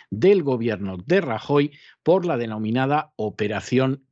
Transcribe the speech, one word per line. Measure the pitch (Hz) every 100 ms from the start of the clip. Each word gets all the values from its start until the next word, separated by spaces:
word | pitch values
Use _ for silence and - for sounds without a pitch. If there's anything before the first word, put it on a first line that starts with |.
| -
del | 104 180 202
gobierno | 143 123 117 104 98 92
de | 113 185
Rajoy, | 156 110 - 143 147 - - _
por | - 185 175
la | 135
denominada | 117 107 107 120 135 147 156 -
Operación | 107 90 104 104 - 123 131 139 _